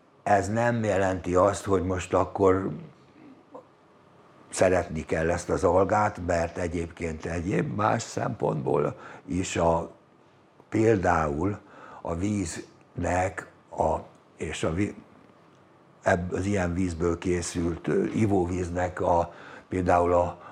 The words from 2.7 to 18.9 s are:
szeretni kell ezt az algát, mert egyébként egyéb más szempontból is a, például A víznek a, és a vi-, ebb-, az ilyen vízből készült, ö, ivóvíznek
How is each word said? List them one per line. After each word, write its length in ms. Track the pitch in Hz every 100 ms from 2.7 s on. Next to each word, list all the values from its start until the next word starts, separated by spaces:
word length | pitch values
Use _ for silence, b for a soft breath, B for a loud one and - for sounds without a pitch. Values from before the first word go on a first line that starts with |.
| - - - - - - - _ 508 - _ _ _ _ - - - -
szeretni 540 | - 95 92 85 78
kell 260 | - 80 82
ezt 200 | 85 -
az 140 | 80
algát, 560 | 90 90 95 104 104 95 87
mert 320 | 85 82 -
egyébként 640 | 87 85 82 - 85 78
egyéb 500 | 87 85 85 - -
más 280 | 104 107 113
szempontból 960 | - - - 113 - - 64 73 76 - B B -
is 300 | 87 92 92
a, 340 | 82 82 85 - _ _ _ _ _ - _
például 920 | 110 110 107 87 85 76 73 92 104 B B B B
A 120 | -
víznek 1400 | 85 101 104 85 - - - _ - 85 90 92 - - - _ 87
a, 200 | 80 80 - - _ -
és 280 | 82 76
a 80 | 101
vi-, 200 | 82 101 - - - - - - - _ _ _ _
ebb-, 300 | - 95 90
az 120 | 95
ilyen 300 | 95 101 87
vízből 440 | 85 92 82 87 85
készült, 680 | 95 90 82 87 85 82 -
ö, 160 | 98
ivóvíznek 960 | 98 - 110 101 87 90 87 87 90